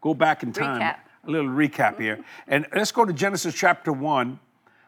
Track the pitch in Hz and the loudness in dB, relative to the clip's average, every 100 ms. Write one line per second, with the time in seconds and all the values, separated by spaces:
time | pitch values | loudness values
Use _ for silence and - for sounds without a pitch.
0 | 156 147 160 147 123 113 139 123 165 - | -4 2 2 2 -4 -4 -4 -2 -2 -4
1 | - _ - 156 139 131 147 - 113 98 | -12 _ -6 -2 -2 2 0 2 0 0
2 | 110 107 - - - 139 160 190 214 - | -4 -4 -8 -20 -2 0 0 -2 0 2
3 | 220 147 196 196 175 - 175 175 - 135 | 2 2 0 0 -4 0 2 2 0 -4
4 | 147 139 123 139 _ _ _ _ | 0 0 0 -6 _ _ _ _